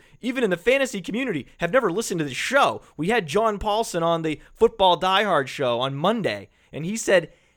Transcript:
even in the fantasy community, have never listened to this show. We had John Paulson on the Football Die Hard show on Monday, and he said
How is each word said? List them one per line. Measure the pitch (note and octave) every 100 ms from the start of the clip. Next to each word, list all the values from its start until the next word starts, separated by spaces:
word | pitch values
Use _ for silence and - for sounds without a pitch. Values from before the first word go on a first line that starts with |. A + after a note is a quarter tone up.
| _ -
even | A3 C4
in | A3+
the | F3
fantasy | A#3 C4+ C4 G3
community, | E3 G#3+ C4+ D#3 - -
have | F3
never | A#3+ A3+
listened | F3 - F3
to |
this | D3 B2
show. | - C4+ A3 A2 - -
We | E3
had | A#3+ D#3+
John | E3+ A3+ G#3
Paulson | G#3+ G#3 A3+ F3
on | E3 E3
the | D#3+ D3+ -
Football | - A3+ A3+ F#3+ E3+
Die | F#3 F#3+
Hard | G#3+ D#3+ B2+
show | - C3 A#2
on | C3 C#3
Monday, | E3+ A#3 D3 G#2 G2 _ _
and | - D#3+
he | A3
said | - F#3+ E3 _ _